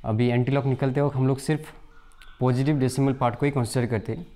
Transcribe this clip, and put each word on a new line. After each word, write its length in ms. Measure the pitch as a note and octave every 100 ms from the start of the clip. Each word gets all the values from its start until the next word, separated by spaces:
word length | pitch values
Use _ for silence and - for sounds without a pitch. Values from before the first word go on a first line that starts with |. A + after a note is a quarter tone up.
अभी 240 | - G#2+ B2
एंटी 240 | A#2+ B2
log 140 | C#3 C3+
निकलते 340 | B2+ C3+ C3
वक्त 160 | C#3+ B2+
हम 100 | C3
लोग 120 | C3+
सिर्फ 320 | - D3+ D#3 - - - - - - -
पॉजिटिव 380 | B2+ B2+ C3+ D3+
डेसिमल 340 | B2+ B2+ C3+
पार्ट 220 | C3 A#2+ A#2
को 100 | C#3+
ही 60 |
कंसीडर 340 | C#3+ A#2 C3 A#2+
करते 260 | A2+ -
हैं। 140 | A#2+ F3